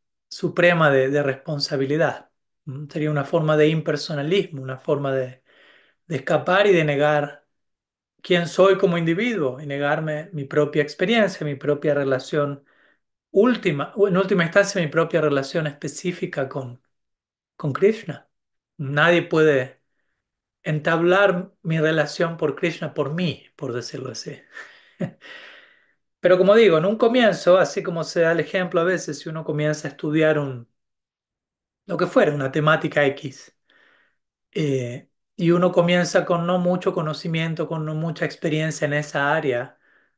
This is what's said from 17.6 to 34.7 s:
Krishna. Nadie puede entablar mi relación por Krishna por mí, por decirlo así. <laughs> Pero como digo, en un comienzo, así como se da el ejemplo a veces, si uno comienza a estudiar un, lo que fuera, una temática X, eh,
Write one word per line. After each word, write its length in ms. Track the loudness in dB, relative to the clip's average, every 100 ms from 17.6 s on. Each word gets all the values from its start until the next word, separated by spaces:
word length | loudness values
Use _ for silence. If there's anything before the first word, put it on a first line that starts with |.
| -6
Krishna. 560 | 0 0 0 -6 -14 _ _ _ _ _ -12
Nadie 460 | -6 2 4 4
puede 580 | 2 2 4 4 -2 -10 _ _ _ _ _ _ _ _
entablar 880 | -6 -4 0 2 4 4 4 0 -6 _
mi 160 | -4 0
relación 580 | 0 0 -2 -2 -4 -2
por 180 | -4 -2
Krishna 380 | -4 -4 -8
por 200 | -6 -4
mí, 320 | -2 -4 -4 _ _
por 180 | -8
decirlo 380 | -6 -8 -10 -10
así. 280 | -12 -14 -16 _ -20 -20 -20 _ _
<laughs> 200 | -10 -10 -20 -20 -20 -20 -20 _ _ _ _ _
Pero 180 | 2 4
como 180 | 6 8
digo, 220 | 8 6
en 80 | 2
un 120 | 2
comienzo, 600 | 2 4 4 2 4 4
así 260 | 4 -2
como 200 | -4 -6
se 180 | -4 0
da 100 | 2
el 80 | 2
ejemplo 400 | 0 -2 -2 0
a 20 |
veces, 360 | 0 0 -4 -10
si 100 | -10
uno 140 | -10
comienza 440 | -6 -2 -2 -2 -8
a 40 |
estudiar 480 | -8 -2 2 2 2
un, 280 | -2 -8 -16 _ _ _ _ _ _ _ _ _ _ _ -10
lo 120 | -4
que 100 | 0
fuera, 260 | 2 2
una 180 | 0 -4
temática 540 | 0 2 2 0 0 0
X, 500 | 0 -10 -16 -20 _ _ _ _ _ _ _ _ _ _
eh, 580 | -6 -2